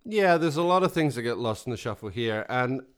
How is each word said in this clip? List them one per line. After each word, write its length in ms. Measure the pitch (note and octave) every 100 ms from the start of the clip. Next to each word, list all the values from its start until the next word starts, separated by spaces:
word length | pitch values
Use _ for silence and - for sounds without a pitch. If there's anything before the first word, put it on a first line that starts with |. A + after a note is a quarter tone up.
Yeah, 320 | A#3 G#3 F#3+ E3
there's 200 | E3 D3
a 60 |
lot 200 | F3 F#3
of 100 | F#3
things 220 | F3 D3+
that 80 | B2+
get 160 | A#2 G#2
lost 280 | A#2 G#2+ B2+
in 40 |
the 80 | A2+
shuffle 320 | A#2 G2+ G#2+
here, 340 | G#2 A2+ G#2+ -
and 340 | B2+ B2 C3 -